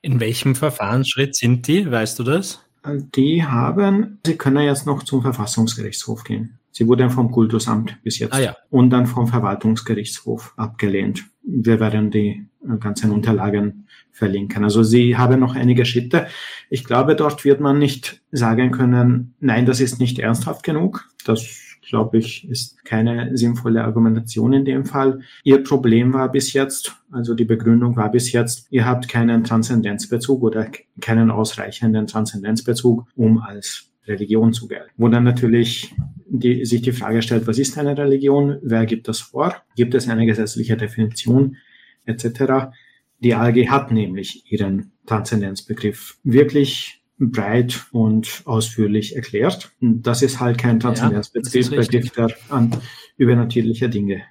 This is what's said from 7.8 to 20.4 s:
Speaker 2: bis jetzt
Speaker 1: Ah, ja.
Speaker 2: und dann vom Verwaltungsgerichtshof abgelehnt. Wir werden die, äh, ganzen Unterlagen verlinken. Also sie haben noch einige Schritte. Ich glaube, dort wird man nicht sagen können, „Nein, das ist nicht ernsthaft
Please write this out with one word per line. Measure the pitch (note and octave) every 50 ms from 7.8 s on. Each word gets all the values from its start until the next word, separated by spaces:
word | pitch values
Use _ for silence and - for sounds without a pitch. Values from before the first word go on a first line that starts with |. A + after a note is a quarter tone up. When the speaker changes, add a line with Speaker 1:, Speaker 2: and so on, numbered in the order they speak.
| A2+ - - _ _
Speaker 2:
bis | A2+ A2+ -
jetzt | A2+ A2+ -
Speaker 1:
Ah, | C3+
ja. | C3 G#2+ - - _ _
Speaker 2:
und | - C3 B2 B2+
dann | B2+ B2 B2
vom | A#2+ - B2 A#2
Verwaltungsgerichtshof | A2+ - B2 G#2 G2 G2+ G2+ - A2 A2+ A2+ - - A2+ G#2 G#2+ - - - _ A#2+ A2+ A2+ - - _
abgelehnt. | - A#2 A2+ A2+ - - G2+ G2 G2 G2+ G#2 G2+ - - _ _ _
Wir | _ B3 D#3 C3 A2 A#2 A2+ G#2+
werden | A2 G#2+ G#2 G#2+ G#2+ G#2
die, | G#2 G#2+ G#2 G#2 F#2+ - - _ _ _ -
äh, | - A2+
ganzen | G#2 - G#2 G2+ - A2+ A2
Unterlagen | G#2 G#2+ A2 A#2 G#2+ G2 F#2+ G#2 G2+ G#2 G2+ G#2 G#2 - - _ - - _ _
verlinken. | _ - A2 G2 F#2+ G2+ G2+ F#2+ - G#2 G#2
Also | G#2 G2+ A2+ A2+
sie | A2 A2+ B2 A#2+ A#2+ A#2+
haben | A#2 B2+ B2 C3 C3
noch | B2+ B2+ B2+
einige | C3 A#2+ B2 B2 B2+ A#2+
Schritte. | A#2+ - B2 A#2 B2 - E3 D#3+ - - - - - - - - _
Ich | C3 B2+ -
glaube, | - B2+ B2 C3+ D3+ D3+
dort | - D#3 D3+ D3 - -
wird | C#3 C#3 C#3
man | D3 C#3 C3+ C#3+
nicht | D3 C3+ - - - - - _ _ _
sagen | - C3 A#2 A2+ A2+ A#2 B2+ B2+
können, | B2 - C3 B2 B2 B2 B2 B2 B2 B2 - - _ _
„Nein, | D3+ C3 A2 A#2 B2
das | B2 B2 B2
ist | C3 B2 B2 A#2+
nicht | B2+ A#2+ B2 -
ernsthaft | - A2 A2+ A#2